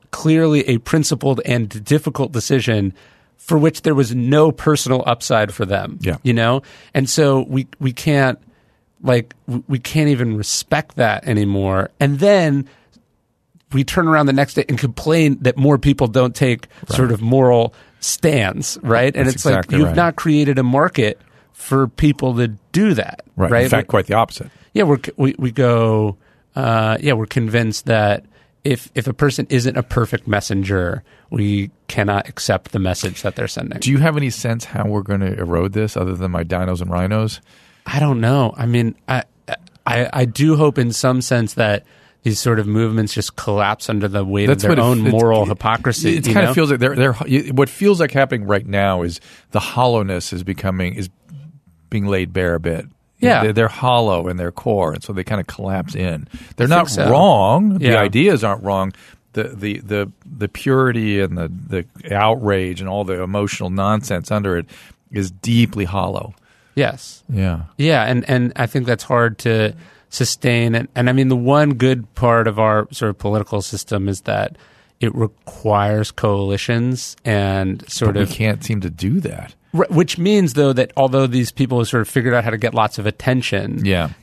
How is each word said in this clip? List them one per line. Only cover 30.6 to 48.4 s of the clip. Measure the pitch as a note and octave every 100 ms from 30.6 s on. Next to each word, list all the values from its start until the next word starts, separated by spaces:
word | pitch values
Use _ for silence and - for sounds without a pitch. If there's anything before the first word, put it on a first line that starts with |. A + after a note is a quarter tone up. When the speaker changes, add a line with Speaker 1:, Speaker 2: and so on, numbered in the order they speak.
| G2 G2 F2 G2 - _ -
Speaker 1:
we | A2+ G2+ G2+ G2+ - -
cannot | - G2+ G2+ -
accept | - - F#2+ -
the | G#2
message | F#2+ F2+ G2 F#2
that | G2 -
they're | A2
sending. | - - F2
Speaker 2:
Do | C3
you | C3+
have | D#3+ D3+
any | C#3
sense | - A#2+ A#2 -
how | G#2+ G#2
we're | G#2
gonna | G2+ G2 F#2+
erode | G2 F2 E2+ F#2+
this | G#2 G#2+ -
other | F#2 F2+
than | F#2
my | F2
dinos | E2+ F2+ F#2 F2+
and | F2+
rhinos? | F2+ F#2 G#2+ A2 - _ _ _ _ -
Speaker 1:
I | C#3
don't | D3 B2
know. | A2+ C#3 A#2+ -
I | A#2+
mean, | A#2+ A#2 - -
I, | C3 - _ - - - _ -
I, | A#2 B2
I | C#3 B2+
do | A2 D3+ D3+
hope | D3+ C#3
in | A#2+
some | A2 C3 B2+
sense | B2 B2 A2 -
that | A2 G2+ - _ _ _
these | A#2 G#2
sort | B2 A2+
of | G#2
movements | G#2+ A2+ A2 G#2+
just | - - -
collapse | - G2+ G2+ G#2+ -
under | G#2+ G2
the | G2+ F#2+
weight | G2+ G#2
Speaker 2:
That's | C#3+ G#2
Speaker 1:
of | C#3+
their |
Speaker 2:
what |
it | B2 A#2+
Speaker 1:
own | A2
Speaker 2:
f-, |
Speaker 1:
moral | A2 A2+ A2
Speaker 2:
it, | G2+
Speaker 1:
hypocrisy, | G#2 A2 A#2 C3+ A#2 D#3+ E3
Speaker 2:
it | B2+
Speaker 1:
you |
Speaker 2:
kinda | G3+ -
Speaker 1:
know? |
Speaker 2:
feels | C3+ D3+
like | C3
they're, | B2 C3
they're, | C3 A#2 D3
y-, | C3+ -
what | C3 C#3
feels | - G3+ F#3+
like | D#3
happening | C#3 C3+ B2